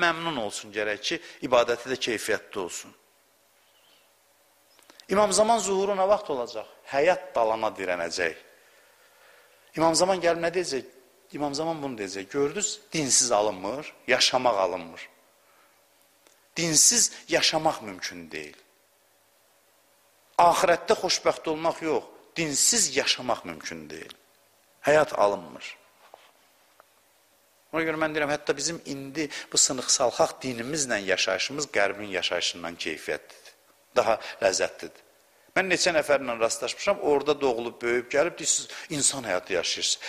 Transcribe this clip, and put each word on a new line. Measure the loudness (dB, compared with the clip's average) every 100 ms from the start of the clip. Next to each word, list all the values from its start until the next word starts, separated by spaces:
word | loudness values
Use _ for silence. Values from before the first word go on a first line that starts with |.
məmnun | 0 0 -2 -4
olsun | -4 -6 -8
gərək | -4 -2 -2
ki, | -4 -6 -8 -10 2
ibadəti | 4 4 2 -4
də | -4
keyfiyyətli | -2 -2 -2 -4 -4 -8
olsun. | -8 -8 -14 -20 _ _ _ _ _ _ _ _ _ _ _ _ _ _ _ _ _ _ -20 -18 -2
İmam | 2 4
Zaman | 4 4 4
zuhuru | 2 0 0 2
nə | 4
vaxt | 2 0
olacaq? | -4 -4 -8 -14 -16 -4
Həyat | 2 4 2 0 0
dalana | 2 2 -2
dirənəcək. | -2 -2 -2 -2 -2 -2 -4 -14 -20 _ _ _ _ _ _ -20 -20 _ _ _ 0
İmam | 2 4
Zaman | 2 2
gəlib | 2 0
nə | 0
deyəcək? | -2 -2 -4 -6 -16 _ _ _
İmam | -6 -4 -4
Zaman | -4 -4
bunu | -6 -6
deyəcək. | -8 -8 -6
Gördünüz, | -2 -2 0 -6 -6 -8
dinsiz | -4 2 2 4
alınmır, | 4 2 0 -4 -6 -10 -8 0
yaşamaq | 2 4 4 2 2
alınmır. | 2 -2 -8 -14 -18 _ _ _ _ _ _ _ _ _ _ _ _ _ _ -2
Dinsiz | 2 6 6 6 2 -2 0
yaşamaq | 2 4 2 2 0
mümkün | -6 -10 -10 -10 -12
deyil. | -10 -12 -16 _ _ _ _ _ _ _ _ _ _ _ _ _ _ _ _ _ 4
Axirətdə | 6 6 4 2 2 0
xoşbəxt | 2 0 0 0 -2
olmaq | -2 -2 -2
yox, | -2 -2 -2 -14 -12 -4
dinsiz | -2 2 2 2 2 0
yaşamaq | 0 0 -2 -4 -4
mümkün | -12 -10 -12 -12
deyil. | -14 -16 -20 _ _ _ _ _ _ 4
Həyat | 4 4
alınmır. | 4 2 2 -6 -14 -14 -16 _ _ -20 -20 -20 _ _ _ _ _ -20 _ _ _ _ _ _ _ _
Ona | -4
görə | -2 0
mən | -2 0
deyirəm, | 0
hətta | 0 -2 -2
bizim | -2 -6 -10
indi | -12 -10 -6 -6 -8 -4
bu | 2
sınıq-salxaq | 2 2 0 2 2 2 0 0
dinimizlə | -8 -6 -4 -4 -2 -2
yaşayışımız | 0 0 2 0 -2 -6 -4
Qərbin | 0 0 -2 -6 -4
yaşayışından | -2 -2 -2 -4 -8 -8
keyfiyyətlidir. | -8 -8 -6 -8 -8 -20 -20 -20 _ _ _ 0
Daha | 2 2 -2 -2
ləzzətlidir. | 0 2 -2 -4 -16 -16 _ _ _ _ _ -4
Mən | 0
neçə | 0 2 2
nəfərlə | 2 2 0 0
rastlaşmışam, | 0 0 -6 -4 -2 0
orada | 2 2 2 2
doğulub, | 2 0 -4 -4
böyüyüb | 0 0 0
gəlib, | 2 2 0
deyir, | -2
"Siz | -2 -4 -12 -8
insan | 0 0 0
həyatı | -2 -2 0
yaşayırsınız." | -2 -2 -2 -2 -2